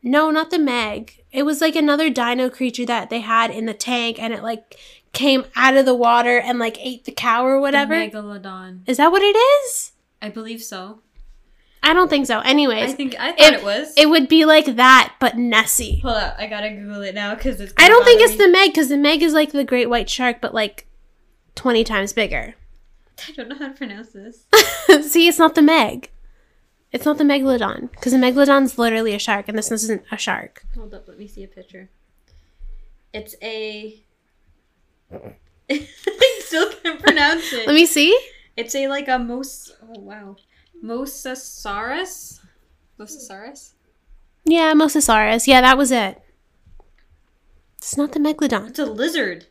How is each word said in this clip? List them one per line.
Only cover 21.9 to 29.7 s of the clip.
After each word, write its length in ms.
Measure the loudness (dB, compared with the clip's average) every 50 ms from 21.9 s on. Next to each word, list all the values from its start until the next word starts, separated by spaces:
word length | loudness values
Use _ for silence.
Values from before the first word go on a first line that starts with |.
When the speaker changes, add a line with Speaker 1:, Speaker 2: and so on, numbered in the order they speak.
| -2 -4 -4 -4 -4
Speaker 1:
bigger. 400 | -4 -4 -4 -4 -8 -10 -10 -16 _ -20 -20 -20 -20 _ _ _ _ _ _ _ -20 -20 -18
Speaker 2:
I 40 |
don't 180 | -16 -16 -14 -14
know 60 | -12 -14
how 120 | -14 -14
to 40 | -12
pronounce 360 | _ -14 -14 -14 -16 -18 _
this. 360 | _ -20 -20 -20 -20 _ _ _ 4
Speaker 1:
<laughs> 580 | 4 4 2 -4 -8 4 6 6 6 6 0
See, 160 | 2 4 4 4
it's 120 | 4 4
not 160 | 2 4 6
the 80 | 4 4
Meg. 480 | 6 6 4 2 0 -4 -10 -16 -18 -20 -20 -20 -20 -20 _ _ _ _ _ _ _ _ _ _ _
It's 120 | -10 -4 -2
not 140 | -2 0 2
the 60 | 2
Megalodon, 680 | 2 2 2 0 0 0 0 -2 -4 -6 -8 -14 -16 -16 -8
'cause 120 | -2 0
the 80 | 2 2
Megalodon's 580 | 2 2 4 4 4 4 6 4 2 0 -2 -2
literally 380 | -2 -2 0 -2 -4 -4 -6
a 40 | -6
shark, 300 | -4 -4 -4 -4 -4 -6
and 80 | -8 -8
this 140 | -6 -6